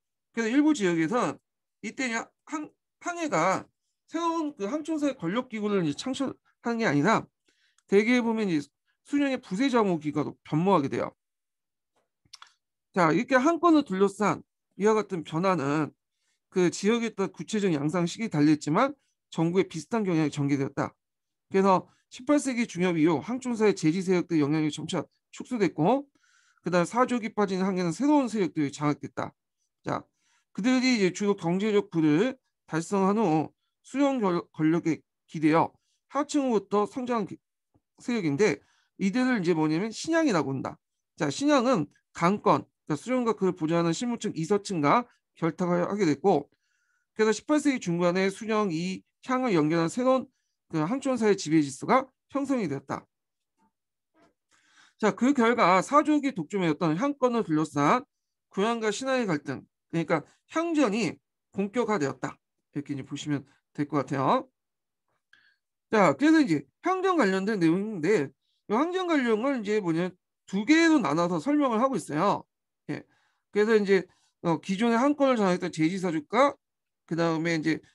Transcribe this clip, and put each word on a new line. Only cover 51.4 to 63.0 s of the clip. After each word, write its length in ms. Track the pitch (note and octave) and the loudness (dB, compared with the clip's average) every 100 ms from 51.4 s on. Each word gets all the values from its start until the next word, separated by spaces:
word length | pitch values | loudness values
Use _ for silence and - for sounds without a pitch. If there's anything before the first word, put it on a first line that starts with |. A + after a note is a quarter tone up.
| D3+ D#3+ | 2 2
질서가 480 | C#3 - - B3+ C4 _ _ | 2 -4 0 0 0 _ _
형성이 400 | C4+ C#4 C4 E3+ | -6 -2 -2 -4
되었다. 360 | C#3 - - - _ _ _ _ _ _ _ _ _ _ D#4+ _ _ _ _ _ _ _ _ | -6 -8 -10 -12 _ _ _ _ _ _ _ _ _ _ _ _ _ _ _ _ _ _ _
자, 120 | G#3+ G3 | -2 2
그 160 | B3 | 2
결과 500 | C#4+ A3+ A#3+ F3+ F#3 | 2 2 4 4 4
사족이 540 | F3 C#4+ D4 D4+ C4 F#3+ | 4 2 4 2 0 -4
독점해왔던 640 | D3+ G3+ E3+ D3 E3+ E3 | -6 -2 0 0 0 0
향권을 440 | C#4+ C#4 B3 A#3 | -2 0 0 0
둘러싼 600 | E3+ D#3 E3 C#3+ D3 B3 - _ _ _ _ | 0 -2 -2 0 2 2 -2 _ _ _ _
교양과 400 | - A3 A#3 G#3+ | -4 -2 -2 -4
신화의 340 | G#3 C4 C4 G#3 | -4 -2 -2 -2
갈등, 400 | D3+ - A#2 - _ _ | -4 -4 -10 -12 _ _
그러니까 320 | E3 D#3+ E3 - _ _ | -4 -2 -2 -4 _ _
향전이 680 | D#4+ E4+ D4+ B3 G#3+ G3 - _ _ _ | -4 -2 0 0 0 -2 -6 _ _ _
본격화되었다. 840 | - G3+ B3 A3+ G3+ C#3 C3+ - - _ _ _ | -8 -4 -4 -2 -2 -2 -4 -10 -12 _ _ _
이렇게 200 | D3 C#3+ | -10 -8
이제 80 | C3+ | -10